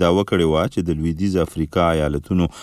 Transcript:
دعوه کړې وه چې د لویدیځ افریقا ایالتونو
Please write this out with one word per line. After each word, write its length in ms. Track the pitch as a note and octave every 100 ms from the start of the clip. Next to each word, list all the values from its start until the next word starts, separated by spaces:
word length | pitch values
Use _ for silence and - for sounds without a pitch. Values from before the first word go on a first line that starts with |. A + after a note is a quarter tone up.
دعوه 220 | E2+ F#2 G2+
کړې 140 | F#2+ E2
وه 160 | D#2 F2
چې 60 | - E2+
د 100 | D#2
لویدیځ 340 | E2 D#2+ G2 F#2 D#2+
افریقا 420 | - D#2 F#2 E2+
ایالتونو 580 | D#2+ D2 C#2+ - F#2 E2 -